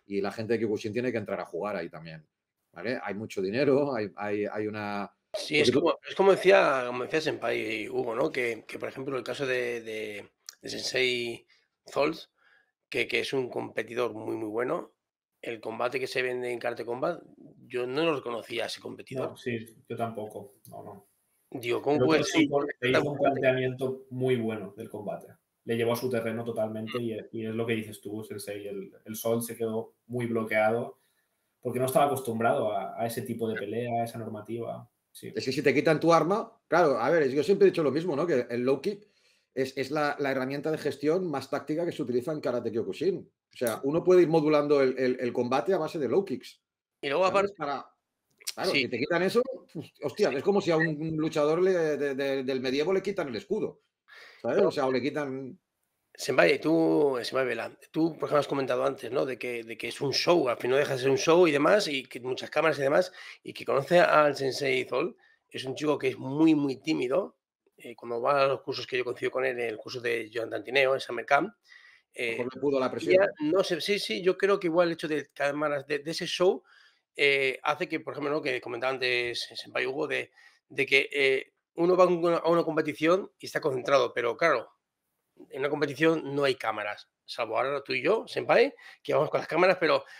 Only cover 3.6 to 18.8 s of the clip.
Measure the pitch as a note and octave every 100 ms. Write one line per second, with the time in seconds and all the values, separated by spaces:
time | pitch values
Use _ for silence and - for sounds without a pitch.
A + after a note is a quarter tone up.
3.6 | C#3+ C3+ C#3+ A#2+ G2+ - G#2 G#2 G2+ G#2+
4.6 | G#2+ G#2+ G#2 G2+ G2 _ _ - - D3+
5.6 | D3 C3+ D#3+ - C#3+ - G3 F#3 F#3 G3
6.6 | E3 C3 B2 B2 B2 D#3+ D3 A#2 A#2+ A#2+
7.6 | A2 A2 G#2 B2+ B2 A2+ D#3 D3 A#2+ A2
8.6 | - A#2 A#2 C3+ C3+ C3 A#2+ A#2+ C3+ B2+
9.6 | B2 A#2+ A2 A2 G#2+ G2+ G2+ _ - -
10.6 | A#2 A#2 - C3 B2+ B2 A#2 A#2 - _
11.6 | _ _ - C#3 D3 D#3+ - _ _ _
12.6 | _ _ _ B2+ A#2 A#2+ A2 C3+ B2 B2
13.6 | A#2 - A2 A#2 A#2+ G#2+ A2 A2+ A2 G#2+
14.6 | C3 E3 - _ _ _ _ _ - A2+
15.6 | A2 A2+ A#2+ C3 B2+ C3 B2+ B2 B2 A#2+
16.6 | A#2+ A#2 A2+ B2 D#3 E3+ - - - -
17.6 | - B2 B2 C3+ E3 C#3+ B2 A#2 - A#2
18.6 | G#2+ -